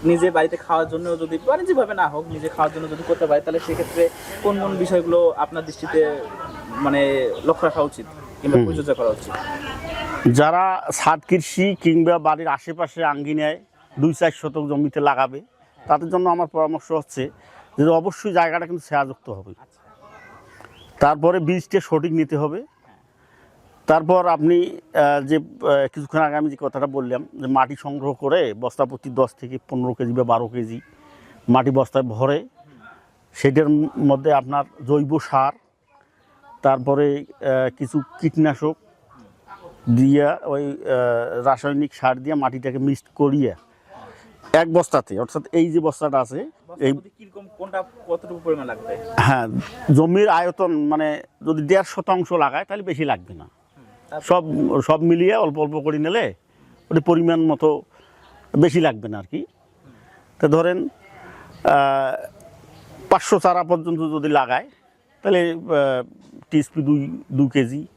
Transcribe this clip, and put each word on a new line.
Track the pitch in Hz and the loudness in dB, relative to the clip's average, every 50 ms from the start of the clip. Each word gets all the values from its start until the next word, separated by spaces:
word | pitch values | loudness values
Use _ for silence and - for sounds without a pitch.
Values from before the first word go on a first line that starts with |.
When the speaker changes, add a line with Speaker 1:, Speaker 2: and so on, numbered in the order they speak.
| - | 4
Speaker 1:
নিজে | 160 170 170 170 185 | 2 2 4 2 2
বাড়িতে | 170 165 160 160 170 | 2 2 0 0 -2
খাওয়ার | 165 - - 165 160 165 160 | -6 -4 -2 -2 -2 0 -2
জন্য | - 165 175 175 170 160 | -4 -8 -4 -6 -6 -6
যদি, | 165 156 160 160 - | -6 -6 -8 -4 0
বাণিজ্যিকভাবে | 254 285 339 370 370 359 269 240 202 208 | 0 0 0 0 0 0 0 0 -2 0
না | 190 180 151 | -2 -2 -2
হোক, | 143 151 160 165 | -2 -6 -10 -8
নিজে | 156 156 151 160 | -10 -8 -8 -8
খাওয়ার | - - 156 156 156 | -2 0 -2 -2 -2
জন্য | 156 160 156 | -6 -10 -10
যদি | 156 156 165 - | -10 -10 -2 -2
করতে | 170 - - | -2 0 2
পারে, | 151 147 147 | 2 2 0
তাহলে | - - 160 165 | 0 0 -4 -4
সেক্ষেত্রে | - - 160 - 165 - - 170 170 165 - - - - - - - | -4 -4 -4 -4 -4 -4 0 2 0 0 0 -6 -16 -14 -14 -4 -2
কোন | 202 202 196 | -2 0 0
কোন | 190 196 196 | -2 -4 -2
বিষয়গুলো | 180 180 180 185 175 165 170 170 175 175 170 | -2 -2 2 2 0 2 4 2 4 4 4
আপনার | 160 - 147 151 165 165 160 | 2 2 -4 -4 -4 -10 -10
দৃষ্টিতে, | 156 151 - 156 160 160 156 156 151 147 139 120 107 - - - - - - - - | -10 -12 -10 -10 -2 2 2 2 2 0 -6 -8 -10 -12 -14 -14 -14 -14 -14 -14 -12
মানে, | - 131 143 143 139 143 139 139 139 135 131 123 - - - | -8 -2 -2 0 2 2 2 2 2 0 0 -2 -4 -2 0
লক্ষ্য | 143 151 - - | 0 0 2 2
রাখা | 160 - 160 147 | -2 0 0 -2
উচিত | 147 - - 113 - - - - - - - - | -2 -4 -12 -18 -16 -18 -18 -18 -18 -18 -6 -2
কিংবা | 143 139 | 2 4
Speaker 2:
হুম। | 127 120 | 4 4
Speaker 1:
পরিচর্যা | 101 85 - 143 143 135 | 2 -2 -4 -2 -2 -2
করা | - 123 113 | 0 0 -2
উচিত? | 107 - - - - - - - - - - - - - - - - - - - - - - 135 120 | -2 -4 -8 -12 -10 -10 -8 -8 -10 -10 -10 -12 -12 -12 -10 -10 -10 -8 -8 -8 -8 0 2 4 4
Speaker 2:
যারা | 131 147 156 165 175 185 190 185 - - 151 143 | 6 4 4 4 2 2 0 -2 -4 -6 -8 -8
ছাদ | - - 156 160 156 - - | 0 2 2 2 2 0 0
কৃষি | 180 180 156 - - - 185 196 196 - | 0 0 0 -2 -2 -2 0 0 -2 0
কিংবা | - 170 165 170 165 170 170 170 | 0 2 4 4 4 4 2 2
বাড়ির | 151 156 156 151 165 160 | 2 0 -2 -2 -2 -4
আশেপাশে | 139 135 - - 160 160 175 147 - 165 165 | -6 -6 -6 -12 -6 -6 -6 -8 -4 -4 -2
আঙ্গিনায় | 151 143 139 147 143 151 151 151 151 156 180 208 _ _ _ _ _ - - | -2 -2 -4 -6 -4 -4 -2 -2 -2 -4 -6 -12 _ _ _ _ _ -6 -2
দুই | 139 165 156 | 0 0 0
চার | - 175 165 | 2 0 0
শতক | 151 - - 156 139 156 147 143 | 0 -2 -10 -8 -6 -6 -6 -4
জমিতে | 147 143 147 143 - 151 | -2 -2 -2 -2 -2 0
লাগাবে, | 143 143 139 123 135 127 127 143 196 _ _ _ _ _ _ _ - | 0 0 2 2 0 -2 -2 -12 -18 _ _ _ _ _ _ _ 0
তাদের | - 147 147 156 165 | 0 0 0 0 -2
জন্য | 185 180 180 180 | 0 0 2 2
আমার | 170 175 175 | 2 0 -2
পরামর্শ | 156 - 160 156 156 160 156 - - 160 | -4 0 -2 0 0 -2 -6 -6 -4 -4
হচ্ছে | 156 147 _ - - 131 147 - - _ - - - - _ _ - | -4 -4 _ -8 -8 -8 -8 -8 -16 _ -20 -20 -20 -20 _ _ 2
যে | 143 160 | 4 4
অবশ্যই | 170 165 160 196 180 - - 214 180 | 4 4 2 -2 -8 -6 -8 -2 2
জায়গাটা | 175 170 165 156 170 170 | 2 2 2 0 -4 -4
কিন্তু | 165 175 175 - - | -6 -10 -12 -8 -4
ছায়াযুক্ত | 151 143 139 135 131 _ _ - | -2 -2 -2 -2 -6 _ _ -14
হবে। | 107 98 95 95 90 _ | -14 -14 -14 -18 -20 _
Speaker 1:
আচ্ছা। | - _ _ _ _ _ - _ - - - - - - - - - - - - - - - - - - - - | -20 _ _ _ _ _ -20 _ -20 -20 -20 -20 -20 -20 -20 -20 -20 -20 -20 -20 -20 -20 -20 -20 -20 -20 0 2
Speaker 2:
তারপরে | - 143 151 151 147 170 180 185 | 4 4 4 4 4 4 4 4
বীজটা | 165 151 180 185 165 - - 196 - | 2 0 -2 -2 -2 -2 -2 -2 0
সঠিক | - 170 156 147 175 160 | 0 -2 -2 0 0 0
নিতে | 160 156 139 160 | -2 -2 -2 -2
হবে। | 143 151 147 151 196 262 311 _ _ _ _ _ _ _ _ _ _ _ _ _ _ _ _ _ _ _ _ _ _ _ | -2 -2 -4 -4 -6 -12 _ _ _ _ _ _ _ _ _ _ _ _ _ _ _ _ _ _ _ _ _ _ _ _
তারপর | - 156 160 160 156 185 185 180 | 2 2 2 4 4 2 4 4
আপনি, | 175 165 156 147 165 175 175 180 - - - _ _ - | 2 0 2 4 4 4 4 2 0 -6 -14 _ _ 0
আহ, | 165 147 143 143 143 139 | 2 2 4 2 0 0
যে, | 135 151 | 0 0
আহ, | 156 143 - - - - 147 143 139 135 127 _ | 0 0 -4 -14 -6 0 2 2 2 2 -2 _
কিছুক্ষণ | - 143 139 - 156 | -8 -12 -4 0 0
আগে | 156 151 147 | 0 0 0
আমি | 151 151 151 | -2 -2 -4
যে | 139 127 | -4 -4
কথাটা | 151 135 - 139 135 | -8 -6 -4 -4 -6
বললাম | 139 135 139 127 123 123 123 156 - - | -4 -4 -6 -4 -4 -4 -6 -6 -10 -14
যে | - 143 | -10 -6
মাটি | 127 135 135 131 127 143 - | 0 2 2 2 2 -2 -12
সংগ্রহ | - 143 143 143 131 143 135 | -12 -10 -10 -6 -6 -6 -6
করে | - - 139 147 180 165 123 104 | -4 -2 0 2 2 0 0 -4
বস্তা | 104 123 123 - - 139 | -6 -8 -8 -2 -2 -2
প্রতি | 127 135 127 _ 139 | -2 -2 -12 _ -8
দশ | 123 123 131 120 - _ | 0 0 0 0 -2 _
থেকে | - 120 131 127 _ _ | -16 -12 -12 -12 _ _
পনেরো | 139 127 123 127 123 | -6 -4 -4 -4 -4
কেজি | _ 127 117 120 | _ -4 -4 0
বা | 127 123 | -2 2
বারো | 117 117 113 120 110 | 2 2 0 0 -4
কেজি | 117 123 117 110 113 120 - _ _ _ - - - - - - - - _ - | -6 -8 -8 -8 -10 -14 -16 _ _ _ -20 -20 -20 -20 -20 -20 -20 -14 _ 4
মাটি | 120 131 127 135 | 4 4 4 4
বস্তায় | 131 135 131 - _ 139 131 | 2 2 0 2 _ -2 -2
ভরে | 123 110 107 131 135 143 151 226 254 _ _ _ _ - - - - - _ _ _ _ _ _ _ _ | -2 -2 -2 0 0 0 0 -2 -8 _ _ _ _ -20 -20 -20 -20 -20 _ _ _ _ _ _ _ _
সেটার | - - 139 131 147 156 147 | 0 0 2 4 4 4 4
ম-, | 151 147 151 143 - - | 4 2 2 -2 -2 0
মধ্যে | 170 139 139 135 135 151 - | 2 2 2 2 2 2 2
আপনার | 135 127 127 143 143 139 - _ - 143 | 2 2 0 -4 -4 -4 -4 _ -16 -2
জৈব | 120 143 147 147 135 156 156 | 0 0 0 2 0 -2 -4
সার, | - - - 135 131 139 - - _ _ _ _ _ _ _ _ _ _ _ _ _ _ _ _ _ - - - - | -2 0 0 0 2 0 -2 -6 _ _ _ _ _ _ _ _ _ _ _ _ _ _ _ _ _ -20 -20 0 2
তারপরে, | 139 135 131 127 139 139 139 147 147 143 143 139 _ - _ | 2 2 2 2 0 2 2 2 2 0 -2 -6 _ -16 _
আহ, | - 139 131 131 131 127 123 _ | -2 0 0 2 0 -2 -2 _
কিছু | 147 123 - 151 135 - - - | -10 -4 -4 -4 -4 -4 -12 -4
কীটনাশক | - 160 - 160 156 156 143 - - 151 160 _ _ _ _ _ _ _ - - - - _ _ _ _ - - - - - _ - - | -4 -2 0 2 2 2 2 0 -2 -4 -4 _ _ _ _ _ _ _ -20 -20 -20 -20 _ _ _ _ -20 -20 -20 -20 -20 _ -2 0
দিয়া | 117 120 131 135 139 147 143 143 170 - - | 2 4 4 6 4 4 4 2 0 -2 -4
ওই, | - 143 139 147 143 | -6 -4 -4 -4 -6
আহ, | 139 - - - 135 127 123 123 120 117 117 - - 120 123 | -8 -10 -4 -2 0 0 2 0 0 0 -2 -4 -6 -2 0
রাসায়নিক | 139 135 120 - 143 143 139 147 143 - | 0 0 2 0 -2 -2 -2 -2 -4 -6
সার | - - 127 127 127 131 | -2 0 0 0 0 -4
দিয়া | 143 156 | -4 -2
মাটিটাকে | 147 135 127 123 131 123 139 127 135 | -2 -2 -2 -4 -4 -6 -6 -4 -2
মিক্সড | 135 139 135 - _ _ _ | -2 -2 -2 -2 _ _ _
করিয়া | - 147 143 139 147 139 117 90 - _ _ _ _ _ _ - - - - - - - - _ _ - - - | 0 2 2 2 2 0 0 -2 -6 _ _ _ _ _ _ -20 -20 -20 -20 -20 -20 -20 -20 _ _ -8 2 2
এক | 156 170 165 165 | 2 4 4 2
বস্তাতে, | 175 170 - - 143 113 - 101 98 | 2 2 4 0 0 0 0 -6 -6
অর্থাৎ | 120 - - 156 131 - - | -6 -4 -6 -10 -10 -2 0
এই | 170 165 170 | 2 2 2
যে | 156 170 | 2 0
বস্তাটা | 156 160 139 - 156 147 135 135 | 0 0 -4 -2 -6 -2 0 0
আছে, | 127 113 127 156 240 311 _ _ _ _ | -2 -2 -6 -12 -12 -12 _ _ _ _
Speaker 1:
বস্তার | 175 - - | -10 -2 0
Speaker 2:
এই | 135 139 | 0 0
Speaker 1:
মধ্যে | 139 - 202 _ _ | -2 -6 -16 _ _
কিরকম, | 220 196 _ 202 202 190 - _ | -20 -20 _ -20 -20 -20 -16 _
কোনটা | 180 196 185 190 185 - _ - - - | -14 -8 -8 -8 -8 -8 _ -20 -8 -6
কতটুকু | 170 170 - 175 175 170 165 | -6 -6 -6 -10 -16 -10 -2
পরিমাণ | 165 156 147 135 | -2 -2 -2 -2
লাগবে? | 127 113 110 110 - - 95 - - - | -10 -10 -12 -10 -10 -10 -10 -10 -6 -2
Speaker 2:
হ্যাঁ, | - - 135 139 131 117 113 117 127 - - - - - - 151 | 0 2 2 2 2 0 -4 -4 -6 -8 -8 -14 -12 0 4 4
জমির | 135 156 165 175 196 208 214 | 4 6 4 4 4 4 4
আয়তন, | 175 165 175 180 170 - 190 175 165 | 4 2 2 0 -2 -2 -2 0 0
মানে, | 151 147 147 151 151 156 151 151 - - _ _ _ - | 0 0 0 0 0 0 -2 -4 -6 -10 _ _ _ -4
যদি | 151 160 156 151 | -2 -2 -2 2
দেড় | 143 185 190 190 | 2 2 2 2
শতাংশ | - - - 180 - 190 180 175 - 175 | 0 -6 -10 -2 -2 0 0 0 -2 0
লাগায় | 170 151 139 127 151 196 | 0 0 0 0 -4 -6
তাহলে | _ 196 208 196 | _ -10 -10 -6
বেশি | 185 160 127 160 | -8 -4 -4 0
লাগবে | 143 120 95 90 - 98 | -2 -2 -4 -4 -16 -20
না। | 82 73 | -20 -20
Speaker 1:
হুম, | - _ _ _ _ _ _ - - _ _ _ _ | -20 _ _ _ _ _ _ -20 -20 _ _ _ _
তারপর? | - 156 - | -14 -14 2
Speaker 2:
সব, | - 180 180 165 160 151 151 147 - - 139 | 2 2 2 4 0 -2 0 0 2 2 0
সব | 127 - 156 156 | 2 2 2 4
মিলিয়ে | 160 170 170 170 175 185 214 | 4 2 4 4 4 2 4
অল্প | 220 208 160 143 156 | 2 0 0 0 -2
অল্প | 151 147 151 156 | -4 -2 -2 -4
করে | 139 156 151 151 | -4 -2 -2 -2
নিলে | 151 160 185 233 208 117 92 _ _ _ _ _ _ _ _ _ _ _ | -2 -2 0 -2 -2 -2 -6 _ _ _ _ _ _ _ _ _ _ _
ওটা | 160 160 | 0 0
পরিমাণ | 143 - 170 165 170 170 165 165 160 | 4 4 2 4 4 2 2 2 2
মতো | 160 151 131 - 156 147 143 - _ _ _ _ _ _ _ _ _ _ - _ _ - | 2 2 2 2 2 2 0 -6 _ _ _ _ _ _ _ _ _ _ -20 _ _ 2
বেশি | 139 151 175 127 175 | 4 4 4 4 4
লাগবে | 160 143 123 110 123 113 | 2 2 0 0 -8 -10
না | 107 104 | -10 -10
আর | 95 - | -12 -10
কি। | - - - - _ _ _ _ _ _ _ - - _ _ _ _ _ _ _ _ _ | -10 -10 -10 -10 _ _ _ _ _ _ _ -20 -20 _ _ _ _ _ _ _ _ _
তো | - 151 | 2 4
ধরেন, | 147 160 170 175 180 185 - | 4 4 4 2 0 -2 -4
আহ, | 294 - _ _ - - - - - - - - - - - - - 151 143 139 139 135 135 135 131 131 - - - - - - - - - - - - - - - - - - - | -6 -8 _ _ -20 -20 -20 -20 -20 -20 -20 -20 -20 -20 -2 2 4 4 4 4 4 2 0 0 -2 -4 -6 -10 -14 -20 -20 -20 -20 -20 -20 -20 -20 -20 -20 -20 -20 -20 -20 0 0
পাঁচশো | 190 180 - - 220 185 | 0 0 2 2 0 2
চারা | - 185 175 180 175 | 4 2 2 2 2
পর্যন্ত | 160 175 170 160 170 170 156 | 0 0 -2 0 -4 -4 -4
যদি | 165 156 151 156 143 151 | -4 -4 -4 -2 -2 2
লাগায় | 147 143 131 120 127 139 214 285 _ _ _ _ _ _ _ _ _ _ - | 2 2 2 2 0 -2 -2 -6 _ _ _ _ _ _ _ _ _ _ 0
তাহলে, | 196 202 180 170 170 165 | 2 2 2 2 0 -2
আহ, | 165 - - 165 147 139 135 131 127 120 - - - - - - - - _ | -6 -4 -2 0 2 2 2 0 -2 -4 -8 -14 -20 -20 -20 -20 -20 -14 _
টিএসপি | - 151 143 - _ 160 147 | 0 0 0 0 _ -4 0
দুই, | 139 147 147 139 147 - - - _ 135 | 2 2 0 0 -4 -8 -12 -12 _ 0
দুই | 131 143 131 | 0 0 2
কেজি | - 143 131 117 127 147 151 - _ | 2 0 0 0 -4 -10 -12 -12 _